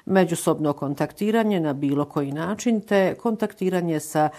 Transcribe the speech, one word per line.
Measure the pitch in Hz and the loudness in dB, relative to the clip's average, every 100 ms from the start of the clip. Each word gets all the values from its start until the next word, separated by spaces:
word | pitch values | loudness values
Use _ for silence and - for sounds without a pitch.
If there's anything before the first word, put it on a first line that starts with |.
| - | 0
međusobno | 190 175 170 170 156 151 | 2 2 2 0 0 0
kontaktiranje | 143 139 143 - - 208 226 220 190 | -2 -4 -2 -4 -2 0 2 2 2
na | 156 | 0
bilo | 139 143 143 | 0 0 0
koji | 147 151 139 | -2 -2 -4
način | 147 165 220 240 220 | -4 -4 -2 0 0
te | 202 202 185 | 2 2 2
kontaktiranje | - 233 214 208 - 185 180 170 151 | 0 -4 -2 -4 -2 -2 0 0 -2
sa, | - 156 151 | -2 0 0